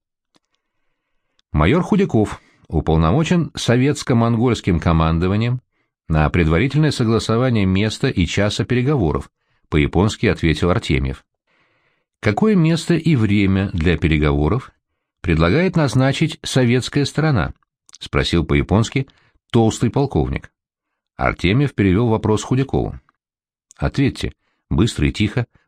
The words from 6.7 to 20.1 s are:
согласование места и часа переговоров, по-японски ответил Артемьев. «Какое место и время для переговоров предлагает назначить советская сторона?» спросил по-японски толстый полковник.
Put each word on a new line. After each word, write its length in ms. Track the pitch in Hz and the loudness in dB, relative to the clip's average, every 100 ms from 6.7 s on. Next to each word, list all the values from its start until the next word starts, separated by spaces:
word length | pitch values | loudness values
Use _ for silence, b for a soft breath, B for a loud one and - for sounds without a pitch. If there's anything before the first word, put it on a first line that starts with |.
| 143 156 | 0 0
согласование 760 | 131 110 113 - 113 131 113 95 | 0 0 0 0 -2 0 0 2
места 420 | 92 107 - 135 | 0 0 -2 -2
и 180 | - 82 | 0 -2
часа 380 | - 104 - | 0 -2 -2
переговоров, 680 | 113 123 123 151 85 69 73 _ _ _ _ | -2 -2 0 0 0 -2 -6 _ _ _ _
по-японски 580 | 78 71 82 107 - 110 | 0 0 2 0 0 -2
ответил 440 | 80 82 76 87 | 0 0 0 0
Артемьев. 540 | 90 - 71 65 65 _ _ _ _ _ _ _ _ _ _ | -2 -2 -2 -2 -6 _ _ _ _ _ _ _ _ _ _
«Какое 340 | - - 214 | -4 0 2
место 400 | 208 160 165 - | 4 2 2 0
и 220 | 170 - 147 | 0 2 2
время 540 | 110 101 98 95 98 | 2 2 2 2 0
для 240 | 90 80 85 | -2 0 0
переговоров 760 | 82 78 73 71 76 110 - _ _ _ _ _ | 2 2 2 0 0 -2 -6 _ _ _ _ _
предлагает 560 | - 78 82 117 185 175 | -2 2 2 2 0 0
назначить 600 | 143 127 131 135 160 - | 0 2 0 0 -4 -4
советская 640 | - - 123 123 - 147 | -4 0 2 0 -2 -2
сторона?» 500 | 139 - 156 123 69 - _ _ _ - | -2 -2 0 0 -2 -8 _ _ _ -20
спросил 460 | - 69 69 85 | -6 -4 0 0
по-японски 640 | 78 71 67 95 113 135 135 b b b _ | 0 0 2 0 0 -4 -8 b b b _
толстый 380 | 120 113 - 123 | 0 2 0 -2
полковник. 600 | - 139 | -2 -2